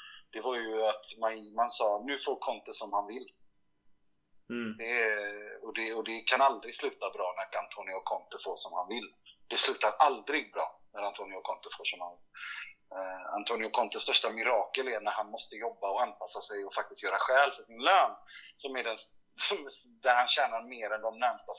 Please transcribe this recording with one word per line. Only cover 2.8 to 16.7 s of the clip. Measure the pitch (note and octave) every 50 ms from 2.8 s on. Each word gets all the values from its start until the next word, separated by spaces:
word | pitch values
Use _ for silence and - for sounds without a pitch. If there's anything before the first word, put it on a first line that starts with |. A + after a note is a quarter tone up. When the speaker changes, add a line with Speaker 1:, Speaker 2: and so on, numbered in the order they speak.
| A2+ G#2 G2+
Speaker 1:
han | G#2 G#2
vill." | G#2 A2+ B2+ - - _ _ - - _ _ _ _ _ _ _ - - _ _ _ _ _ _ _ _ - _ -
Speaker 2:
Mm. | A#2 A#2+ A#2 A2 A2 A2
Speaker 1:
Det, | A2+ A#2 A#2+ A#2+ A2+ A2 G#2+ G#2 G#2 G#2 G#2 G#2 G#2+ G#2+ G#2+ - A2+
och | A2+ A2
det, | A2+ A2+ A2 A2+
och | A2+ G#2+
det | A#2 A2+ A2
kan | - - B2+ B2+
aldrig | C3+ C#3 A#2+ G#2 - - -
sluta | - D3 C3 - - - -
bra | G2+ G2+ F#2+ F2+ -
när | - - - - G#2+
Antonio | G#2 - - G#2 G2 F#2+ F#2+ F#2+ -
Conte | - A2 F#2+ - - - - -
får | G2 -
som | - - - -
han | F2+ - -
vill. | A2+ A#2+ G#2 F#2+ _ _ _ - - _ - -
Det | A#2+
slutar | - - C3+ B2 - - G#3 - -
aldrig | D3+ C#3+ C3 A2+ - - D3 D#3 - - -
bra | G2+ - - - - - - -
när | G#2 G2+
Antonio | G2+ - - G2+ G2 F#2+ F#2
Conte | - - F2+ - - G#2 -
får | - -
som | - - -
han | F2 F2 F2+
vill. | - - _ _ - - - - - - - - _ _ _ - F#2+
Eh, | F#2+ F#2 F#2 F#2 F#2 F2+ -
Antonio | G#2 G#2 A2+ A#2 A2+ A2+ G#2+
Contes | - B2 A2+ G#2 A2+ G#2+ -
största | C3 B2+ - - A2+
mirakel | A2 A2+ A2+ B2 B2 G#2 F#2+ - - C3+ C3 C3
är | A#2 G#2+
när | G#2 G#2
han | G2+ G#2+ G#2 G#2
måste | G#2+ A2 - - A2+
jobba | G#2+ A2+ A#2 - - G#2 G2 G2
och | G#2+ A#2+
anpassa | - - - G2 - - G#2+
sig | - - G#2+ G2+ G2
och | G2